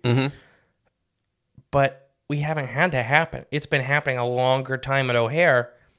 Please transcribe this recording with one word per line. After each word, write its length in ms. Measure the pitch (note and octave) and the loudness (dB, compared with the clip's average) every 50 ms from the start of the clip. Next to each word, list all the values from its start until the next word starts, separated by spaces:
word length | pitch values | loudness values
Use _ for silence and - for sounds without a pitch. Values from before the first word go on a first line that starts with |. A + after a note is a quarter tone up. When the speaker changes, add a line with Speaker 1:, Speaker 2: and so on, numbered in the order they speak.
| - | 0
Speaker 1:
Mm-hmm. 240 | B2 A#2+ C3 C3 C#3 - - _ _ _ _ _ _ _ _ _ _ _ _ _ _ _ _ _ _ _ _ _ _ _ - - - | 2 2 2 2 -2 -4 -10 _ _ _ _ _ _ _ _ _ _ _ _ _ _ _ _ _ _ _ _ _ _ _ -20 -12 -2
Speaker 2:
But 380 | - C#3 C#3 C3+ C3+ - _ _ _ _ _ - | 0 2 2 2 0 -6 _ _ _ _ _ -6
we 100 | D3 D3 | -4 -4
haven't 280 | D3 D3+ D#3 D#3 C3+ | -2 -4 -4 -4 -6
had 240 | A#2+ A#2+ C#3 F3 F#3 | -6 -2 0 0 0
that 140 | D3 C3 A#2 | 0 -2 -2
happen. 400 | A#2 C#3+ D#3 E3 - - - - - | 2 2 2 2 0 -6 -12 -12 -6
It's 140 | - D3 - | -6 -6 -4
been 160 | - D3+ C#3 | -2 -2 -2
happening 360 | B2 C3 C#3+ D3 - C#3+ B2+ | 0 0 -2 -2 0 -2 -2
a 80 | B2 A#2+ | -2 -2
longer 500 | B2 B2 B2+ B2+ C3 C3 C3+ C3 C3 C3+ | -2 0 2 2 2 2 2 0 -4 -6
time 320 | B2+ - C3 C3+ C#3 C3 B2+ | -6 -4 -2 -2 0 0 2
at 60 | A#2+ | 2
O'Hare 560 | A#2+ A#2 A2+ C#3+ E3 F3+ E3 C3 B2 A#2+ - - _ _ _ _ | 2 0 0 2 2 4 4 4 2 2 -2 -10 _ _ _ _